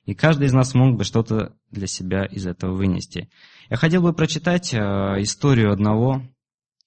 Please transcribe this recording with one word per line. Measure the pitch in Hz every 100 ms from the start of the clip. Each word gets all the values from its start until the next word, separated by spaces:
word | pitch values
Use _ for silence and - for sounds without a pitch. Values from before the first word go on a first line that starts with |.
| -
и | 101
каждый | 156 151 139
из |
нас | 131 127
мог | 127 131 117
бы |
что-то | 104 117 110 110 85 - _
для | - 95
себя | - 92 95 95
из | - 92
этого | 87 92 92
вынести. | 95 90 - 87 - _ - - -
Я | 135
хотел | 165 180
бы | 175
прочитать, | 160 160 156 180 175 180
э, | 120 104 98 98 98
историю | 104 - 143 127 107
одного | 101 104 107 123 135 127 _ _ _ _ _